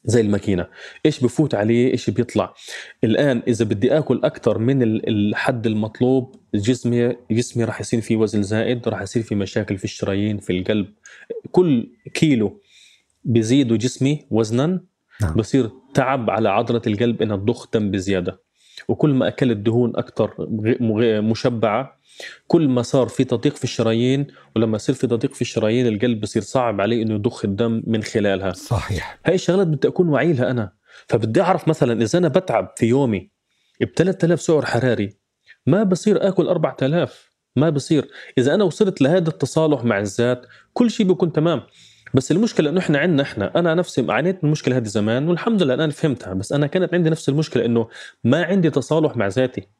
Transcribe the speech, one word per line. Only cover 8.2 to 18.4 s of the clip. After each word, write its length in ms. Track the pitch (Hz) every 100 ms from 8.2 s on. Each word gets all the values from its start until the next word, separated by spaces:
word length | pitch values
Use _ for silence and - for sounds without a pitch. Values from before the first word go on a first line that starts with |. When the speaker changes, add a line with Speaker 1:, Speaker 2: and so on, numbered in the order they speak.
| 110 107
Speaker 1:
زائد، 460 | 101 110 110 123 113
راح 140 | 101
يصير 200 | 98 120
فيه 140 | 107 104
مشاكل 420 | 95 113 104 98
في 60 |
الشرايين، 540 | 101 - 101 98 104 104
في 140 | -
القلب. 340 | 92 92 107 98 _ - - - - -
كل 400 | - 180 123 - _ -
كيلو 460 | - 160 127 101 - _ _ _ _ _ _
بيزيدوا 520 | - 113 110 135 123 113
جسمي 500 | 123 - 135 151 _
وزنًا، 500 | 107 107 120 156 185 - _ _ -
Speaker 2:
نعم. 120 | 95
Speaker 1:
بصير 360 | 87 104 135 110 - _
تعب 360 | - 127 135 110
على 180 | 98 110
عضلة 340 | 101 117 117 113
القلب 360 | 104 120 110
إنها 140 | 107 101
تضخ 320 | 101 117 -
دم 160 | 113 104
بزيادة. 520 | 98 95 95 90 82